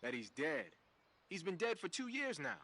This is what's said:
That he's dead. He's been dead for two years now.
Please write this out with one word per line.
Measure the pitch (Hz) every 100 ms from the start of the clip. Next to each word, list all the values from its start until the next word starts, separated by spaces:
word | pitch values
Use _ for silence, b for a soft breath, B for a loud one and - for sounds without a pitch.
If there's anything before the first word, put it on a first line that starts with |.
That | 120
he's | 123 107
dead. | - 151 147 92 - - _ _ _ _
He's | 190
been | 170 180
dead | 226 226
for | 185
two | - 254
years | 254 277 147
now. | 139 98